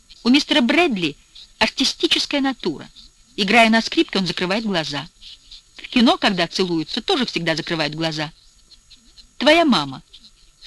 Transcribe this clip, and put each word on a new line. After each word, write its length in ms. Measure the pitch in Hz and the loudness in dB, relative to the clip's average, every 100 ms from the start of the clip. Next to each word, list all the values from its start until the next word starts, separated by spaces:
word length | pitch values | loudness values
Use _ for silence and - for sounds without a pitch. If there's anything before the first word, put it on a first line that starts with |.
| - - | -20 -6
У 60 | 233 | 2
мистера 320 | 277 - 302 | 2 2 2
Брэдли 560 | 233 294 349 202 160 - _ - - - | 2 2 2 0 -4 -6 _ -20 -16 -4
артистическая 800 | 220 - 269 - 330 - - 285 | -2 0 -4 -2 -2 -2 -2 -2
натура. 480 | 269 254 190 135 127 - - _ _ - | -2 -2 -6 -8 -10 -20 -20 _ _ -4
Играя 340 | 202 233 226 | 2 4 6
на 120 | 226 | 4
скрипке, 380 | - - 330 196 | 2 0 0 -2
он 60 | 180 | -4
закрывает 380 | - 180 202 | -4 -4 -4
глаза. 440 | 220 180 143 143 156 _ - - - - _ - | -2 -4 -4 -6 -10 _ -20 -20 -20 -20 _ -20
В 120 | - | -4
кино, 280 | 254 240 370 | 2 4 4
когда 300 | 247 185 170 | 0 0 -2
целуются, 540 | - 185 165 156 - | -2 -2 -2 -4 -6
тоже 240 | - 339 240 | -2 -2 -2
всегда 300 | 175 170 160 | -4 -4 -4
закрывает 400 | - 165 151 151 | -2 -4 -4 -4
глаза». 360 | 160 151 151 - _ _ _ _ _ - _ - - - | -4 -4 -8 -10 _ _ _ _ _ -20 _ -20 -20 -2
«Твоя 280 | 269 330 330 | 4 4 4
мама?» 360 | 185 143 135 - - - _ _ _ | 2 0 -8 -16 -20 -20 _ _ _